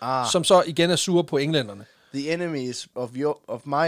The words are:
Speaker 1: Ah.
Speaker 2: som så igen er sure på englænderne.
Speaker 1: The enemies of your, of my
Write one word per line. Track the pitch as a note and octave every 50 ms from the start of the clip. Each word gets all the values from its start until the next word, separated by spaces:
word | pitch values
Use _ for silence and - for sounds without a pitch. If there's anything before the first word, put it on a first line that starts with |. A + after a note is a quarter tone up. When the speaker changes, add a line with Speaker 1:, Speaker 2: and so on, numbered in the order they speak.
Speaker 1:
Ah. | A2+ B2 C3 C3 B2 A2 -
Speaker 2:
som | F3 D#3+
så | - F#3+ F3+ -
igen | E3 D3 - E3+ F3
er | F3
sure | D#3 - F#3+ E3+ F3 F3
på | - D#3+
englænderne. | C#3 C#3+ D#3 D#3+ D3 A#2+ G2+ G2+ G2+ A2 - _ _ _ _ -
Speaker 1:
The | C#3 C#3 D#3 E3
enemies | E3+ F3 E3+ D#3 C#3 B2+ B2+ A#2+ - - - _
of | A#2+ B2 A2+ B2
your, | C3 C#3+ D3+ D3 - _ -
of | A#2 A#2 -
my | C#3+ C#3+ D3 E3